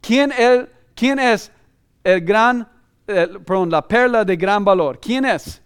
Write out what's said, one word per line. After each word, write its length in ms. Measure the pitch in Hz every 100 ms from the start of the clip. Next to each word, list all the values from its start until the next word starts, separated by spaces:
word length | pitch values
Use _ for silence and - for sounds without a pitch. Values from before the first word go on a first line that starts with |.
¿Quién 320 | - 247 285 254
el, 300 | 233 247 247 _ _
quién 260 | - 240 277
es 300 | 254 220 - _ _ _ _ _
el 160 | - 185
gran, 460 | 170 214 233 247 220 _ _ _ -
el, 360 | 196 170 196
perdón, 280 | 170 190 180
la 160 | 160 -
perla 360 | 226 247 233
de 120 | 196 180
gran 280 | 190 208
valor? 360 | 202 190 151 123
¿Quién 260 | - 254 262
es? 360 | 175 - -